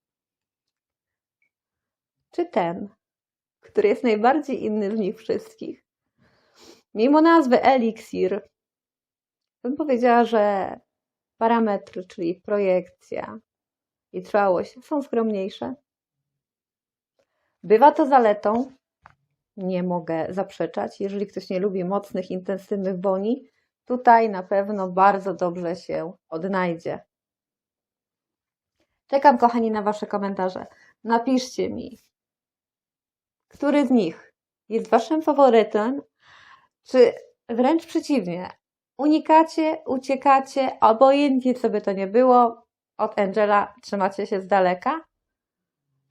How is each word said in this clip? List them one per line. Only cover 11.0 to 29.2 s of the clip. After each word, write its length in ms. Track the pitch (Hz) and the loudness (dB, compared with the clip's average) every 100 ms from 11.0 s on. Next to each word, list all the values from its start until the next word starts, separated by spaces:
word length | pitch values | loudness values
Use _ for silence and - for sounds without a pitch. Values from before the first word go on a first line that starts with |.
| _ _ _ _ | _ _ _ _
parametry, 680 | 226 233 226 196 - - | 0 2 0 -2 -6 -14
czyli 300 | 180 - 170 | -14 -8 -8
projekcja 1040 | 185 - 208 196 185 180 _ _ - - 220 - _ _ _ _ _ _ | -8 -4 -2 0 0 -2 _ _ -12 -12 -16 -20 _ _ _ _ _ _
i 100 | 185 | -14
trwałość, 600 | 180 214 202 175 202 - | -4 0 2 0 -4 -12
są 180 | - 302 | -8 -6
skromniejsze. 720 | 269 233 226 208 190 - 247 262 _ _ _ _ _ _ _ _ _ _ _ _ _ _ _ _ _ _ | -4 -2 -2 -4 -6 -8 -12 -12 _ _ _ _ _ _ _ _ _ _ _ _ _ _ _ _ _ _
Bywa 280 | 170 214 285 | 0 4 6
to 140 | 302 302 | 4 2
zaletą, 680 | 269 226 208 208 226 262 - _ _ _ _ _ _ _ - | 4 4 2 0 -2 -4 -10 _ _ _ _ _ _ _ -10
nie 260 | 185 185 | -6 -4
mogę 440 | 180 175 165 165 156 | -4 -4 -6 -6 -6
zaprzeczać. 680 | 185 190 - 165 - 196 - | -6 -8 -6 -8 -6 -8 -8
Jeżeli 260 | 196 202 196 | -8 -6 -8
ktoś 240 | - - | -10 -8
nie 100 | 185 | -4
lubi 240 | 202 190 | -2 -4
mocnych, 460 | 175 202 196 190 185 | -4 -4 -6 -8 -8
intensywnych 680 | 185 180 190 185 208 190 185 | -10 -8 -8 -6 -6 -4 -4
woni, 480 | 196 190 202 269 - _ _ _ | -4 -2 -2 -6 -8 _ _ _
tutaj 460 | - 247 247 233 226 | -8 0 4 4 4
na 120 | 190 | -4
pewno 460 | 185 196 196 208 190 | -4 -4 -2 -6 -4
bardzo 460 | 180 190 196 196 | 2 2 2 -4
dobrze 420 | 175 180 175 170 180 | -4 -4 -4 -6 -8
się 360 | - 156 160 - _ | -8 -8 -8 -14 _
odnajdzie. 720 | 160 185 190 180 170 156 143 - _ _ _ _ _ _ _ _ _ _ _ _ _ _ _ _ _ _ _ _ | -8 -4 -2 -2 -4 -8 -12 -14 _ _ _ _ _ _ _ _ _ _ _ _ _ _ _ _ _ _ _ _
Czekam, 320 | 277 | 4